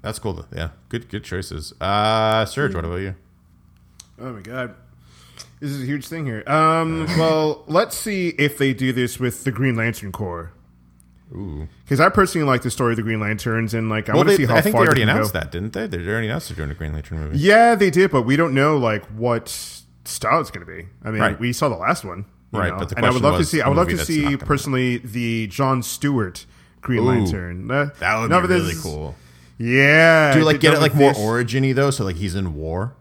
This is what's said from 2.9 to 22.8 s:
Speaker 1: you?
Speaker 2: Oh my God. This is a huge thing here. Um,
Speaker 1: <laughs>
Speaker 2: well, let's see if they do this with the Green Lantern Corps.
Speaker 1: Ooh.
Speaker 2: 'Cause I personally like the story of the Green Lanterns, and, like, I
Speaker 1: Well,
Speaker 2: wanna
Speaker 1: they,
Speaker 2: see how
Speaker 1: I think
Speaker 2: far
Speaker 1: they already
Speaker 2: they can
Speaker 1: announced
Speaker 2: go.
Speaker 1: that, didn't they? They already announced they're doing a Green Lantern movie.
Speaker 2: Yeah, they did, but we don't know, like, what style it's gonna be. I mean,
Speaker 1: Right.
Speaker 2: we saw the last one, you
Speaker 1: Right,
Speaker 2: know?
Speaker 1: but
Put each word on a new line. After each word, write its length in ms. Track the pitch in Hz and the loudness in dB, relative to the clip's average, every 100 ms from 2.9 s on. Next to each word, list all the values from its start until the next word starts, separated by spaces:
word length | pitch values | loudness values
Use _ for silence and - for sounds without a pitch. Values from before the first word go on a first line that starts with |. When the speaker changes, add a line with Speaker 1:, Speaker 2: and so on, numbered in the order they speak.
| 87 | -6
Speaker 1:
you? 140 | 98 92 _ _ _ _ _ _ _ _ - - | -8 -10 _ _ _ _ _ _ _ _ -20 -18
Speaker 2:
Oh 140 | 127 | -16
my 80 | 113 | -14
God. 320 | 98 127 123 - - - - - - - - - | -12 -10 -10 -12 -20 -20 -20 -20 -20 -20 -20 -10
This 120 | 147 | -8
is 100 | 139 | -6
a 40 | 127 | -4
huge 200 | 147 127 | -6 -6
thing 180 | 165 143 | -8 -6
here. 180 | 110 - | -6 0
Um, 580 | 151 160 165 165 160 160 | 4 4 4 0 -2 -2
Speaker 1:
<laughs> 120 | 165 | 2
Speaker 2:
well, 460 | 160 156 156 147 - | 2 2 0 -2 0
let's 300 | 156 - - | 0 0 -4
see 320 | 220 196 175 - | -4 -2 -2 0
if 200 | 143 143 | -2 2
they 160 | 135 | 0
do 180 | 120 131 | 0 0
this 260 | 123 123 - | 0 -2 -2
with 240 | 127 - - | -4 -2 -6
the 60 | |
Green 240 | 110 135 113 | 0 0 0
Lantern 360 | 113 110 101 | -2 -4 -10
Corps. 400 | 90 101 85 85 - _ _ _ _ _ _ _ | -8 -6 -8 -12 -18 _ _ _ _ _ _ _
Speaker 1:
Ooh. 340 | 90 98 73 - - - | -12 -10 -10 -12 -14 -4
Speaker 2:
'Cause 120 | - | 4
I 100 | 175 | 4
personally 360 | 202 190 175 147 | 4 0 2 0
like 160 | 123 | 0
the 80 | 123 | 0
story 240 | - 123 | -2 0
of 40 | 113 | 0
the 60 | |
Green 160 | 110 110 | -2 -2
Lanterns, 540 | 104 107 120 113 113 | -2 -4 -2 -2 -2
and, 160 | 113 110 | -2 -2
like, 180 | 110 107 | -4 0
I 40 | |
Speaker 1:
Well, 60 | 139 | 2
Speaker 2:
wanna 120 | 190 | 4
Speaker 1:
they, 60 | 196 | 4
Speaker 2:
see 80 | 123 | 4
how 100 | 120 | 4
Speaker 1:
I 40 | |
think 120 | 160 | 4
Speaker 2:
far 100 | 120 | 4
Speaker 1:
they 40 | 113 | 4
already 140 | 139 | 4
Speaker 2:
they 40 | 110 | 4
can 80 | 107 | 2
Speaker 1:
announced 180 | 107 | 0
Speaker 2:
go. 60 | 95 | -2
Speaker 1:
that, 120 | 76 | -6
didn't 220 | 85 104 | -6 -6
they? 140 | 95 214 | -6 -6
They 100 | 87 85 | -6 -4
already 200 | 110 110 | -4 -4
announced 220 | 120 - | -6 -8
they're 60 | - | -8
doing 120 | 73 | -8
a 40 | 78 | -6
Green 180 | 78 | -8
Lantern 260 | 78 73 80 | -8 -8 -8
movie. 180 | 76 143 | -4 0
Speaker 2:
Yeah, 340 | 165 214 233 226 | 4 6 6 6
they 140 | 196 | 4
did, 220 | 160 190 | 4 4
but 100 | 139 | 2
we 120 | 117 143 | 2 2
don't 180 | 165 | 2
know, 240 | 135 143 151 | 2 2 2
like, 280 | 117 107 - | 0 -2 -6
what 420 | 107 120 117 - - - - - _ | -6 -2 -2 -4 -12 -12 -18 -20 _
style 360 | - - 107 156 | -14 -6 0 0
it's 120 | 143 | -2
gonna 140 | 98 87 | -10 -14
be. 200 | 85 87 - | -16 -16 -14
I 60 | - | -6
mean, 120 | 110 | -2
Speaker 1:
Right. 180 | 113 101 | -2 0
Speaker 2:
we 120 | 120 | -4
saw 160 | 120 147 | -2 -2
the 80 | 95 | -2
last 300 | 98 170 101 | -2 -4 -6
one, 200 | 87 101 _ _ | -12 -14 _ _
you 60 | 110 | -2
Speaker 1:
Right, 120 | 92 | -2
Speaker 2:
know? 60 | |
Speaker 1:
but 120 | 92 | -2